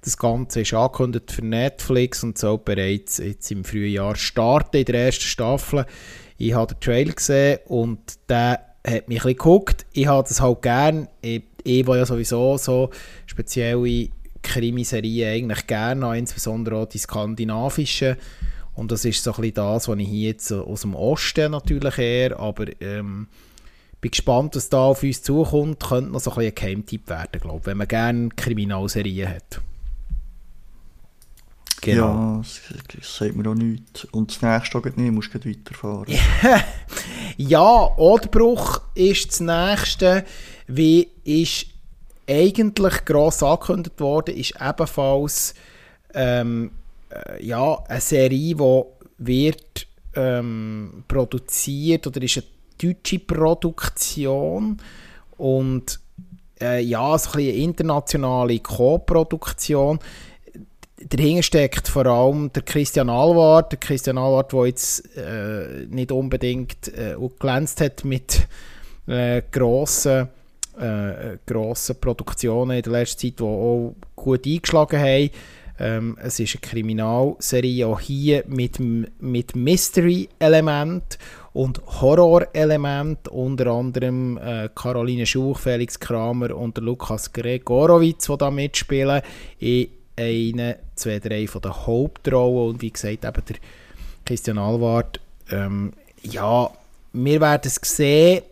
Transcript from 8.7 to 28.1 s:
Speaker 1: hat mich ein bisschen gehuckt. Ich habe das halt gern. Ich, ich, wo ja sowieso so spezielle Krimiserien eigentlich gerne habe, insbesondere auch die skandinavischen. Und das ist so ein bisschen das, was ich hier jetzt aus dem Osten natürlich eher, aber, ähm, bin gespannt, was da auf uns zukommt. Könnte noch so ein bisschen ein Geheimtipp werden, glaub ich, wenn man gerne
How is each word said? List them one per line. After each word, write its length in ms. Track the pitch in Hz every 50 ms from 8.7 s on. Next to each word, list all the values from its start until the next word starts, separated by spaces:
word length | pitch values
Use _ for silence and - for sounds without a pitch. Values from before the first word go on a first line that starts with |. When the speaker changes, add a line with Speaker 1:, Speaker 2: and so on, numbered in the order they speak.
| - - _ -
Speaker 1:
hat 200 | 117 113 - -
mich 100 | 120 113
ein 140 | - 127 127
bisschen 40 | -
gehuckt. 480 | - 160 175 208 202 - - - - - -
Ich 140 | - 135 147
habe 200 | 139 135 131 -
das 140 | - -
halt 220 | 139 127 123 - -
gern. 440 | 127 120 127 143 156 156 156 151 - - _
Ich, 220 | - 113 113 117 - _ _ _ -
ich, 220 | - 123 127 131
wo 80 | 123 127
ja 140 | 123 123 127
sowieso 500 | 127 117 117 - 123 120 123 131 139 131
so 320 | - - 127 127 131 127 - - - - - - - -
spezielle 840 | - - - - - 127 117 117 120 123 123 120 120 120 117 - - - - - - -
Krimiserien 880 | - - - 127 117 117 120 123 120 - - 113 107 110 113 117 113 110 107 113 123 117
eigentlich 160 | 107 - - -
gerne 360 | 117 107 107 117 131 135 131 120
habe, 100 | 113 117
insbesondere 600 | 123 120 - - - 117 110 113 113 113 110 110
auch 100 | 110 107
die 80 | - 107
skandinavischen. 1160 | - - - 107 104 107 110 110 117 110 110 110 120 139 - - 151 131 - - 139 131 127 127 - - - - - - - - - - -
Und 180 | - 113 107
das 140 | 117 107 -
ist 180 | 123 107 - -
so 100 | 123 110
ein 80 | -
bisschen 120 | 113 113 107
das, 320 | - 104 101 107 117 - -
was 120 | 110 101
ich 80 | 101 101
hier 220 | 101 104 107 110
jetzt 200 | 110 107 - -
aus 300 | 110 98 - - - 98
dem 140 | - 104 95
Osten 560 | 69 80 113 151 156 - - - - 151 151
natürlich 480 | 151 147 - - - 143 139 143 127 -
eher, 400 | 123 117 120 123 127 127 123 -
aber, 260 | - 107 101 - 107 - - -
ähm, 460 | - 98 101 104 104 101 98 98 107 104 - - - - _ - - - _ - _ _ - _
bin 100 | - 120
gespannt, 460 | - - - - 127 120 143 151 -
was 120 | 143 - -
da 180 | - 135 131
auf 180 | 135 135 135 -
uns 180 | 139 127 -
zukommt. 640 | - - 139 151 165 156 151 147 147 156 156 - -
Könnte 260 | - 127 123 135 127
noch 100 | 123 131
so 100 | - 131
ein 60 | - -
bisschen 140 | 117 110 107
ein 20 |
Geheimtipp 520 | - - 104 95 101 104 - - 107 - -
werden, 320 | 87 80 78 - - 87
glaub 200 | - 80 80 80
ich, 60 | - -
wenn 100 | 98 101
man 100 | 101 -
gerne 420 | - 113 113 120